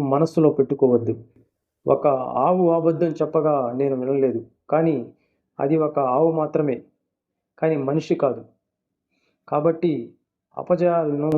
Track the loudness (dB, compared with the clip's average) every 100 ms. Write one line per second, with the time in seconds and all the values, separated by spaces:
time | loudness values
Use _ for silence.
0 | 0 0 0 4 2 4 0 2 4 4
1 | 0 -6 -10 _ _ _ _ _ 0 2
2 | 2 0 -2 -2 0 2 2 2 0 0
3 | -2 -2 -2 0 0 0 -2 -2 -2 -2
4 | -2 0 0 -2 -10 _ -4 0 0 -2
5 | -6 _ _ _ _ -6 0 0 0 -2
6 | 0 2 2 0 -2 -2 -2 -4 -8 _
7 | _ _ _ _ _ -4 -2 -2 -2 -4
8 | -2 0 0 -2 -12 _ _ _ _ _
9 | _ _ _ _ -6 -2 0 0 -2 -2
10 | -8 _ _ _ _ -14 -2 0 2 0
11 | 0 -2 0